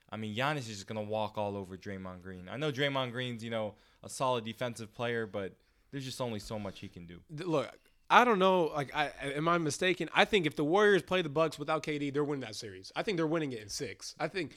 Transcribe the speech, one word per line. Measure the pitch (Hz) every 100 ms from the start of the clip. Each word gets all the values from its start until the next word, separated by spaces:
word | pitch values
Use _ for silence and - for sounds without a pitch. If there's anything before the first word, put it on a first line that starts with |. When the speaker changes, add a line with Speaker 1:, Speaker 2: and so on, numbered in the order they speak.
| -
Speaker 1:
I | 107
mean, | 107
Giannis | 107 139 151
is | 113
just | 101 95
gonna | 110
walk | 104 107 104 107
all | 101
over | 101 92 92
Draymond | 104 95 92 90
Green. | 92 92 90
I | 117
know | 151
Draymond | 127 143 135 127
Green's, | 120 123 117
you | 113
know, | 113 107 104 _ _
a | -
solid | - 131 123
defensive | 110 110 123 113 110
player, | - 120 117
but | 110 101 95 - _ _ -
there's | 139
just | 131 -
only | 123 104
so | - 110
much | 101 -
he | 98
can | 90 85
do. | 85 -
Speaker 2:
Th-, | 151 180
look, | 151 110 - _ _ -
I | 202
don't | 247 202
know. | 190 185 160
Like, | 151 127
I, | 151 143 87 139
am | 139 165
I | 170
mistaken? | 156 - 185 180 156
I | 151
think | 208 208
if | 151 -
the |
Warriors | 147 190 208 185
play | - 185
the | 160
Bucks | 143 160 -
without | 151 156
K | - 147
D, | 143
they're | 139
winning | 147 143
that | 113
series. | 107 110 95 92
I | 151
think | 170 170
they're | 160
winning | 165 147
it | 117
in | 104
six. | - 117 98 - -
I | 156
think, | 190 139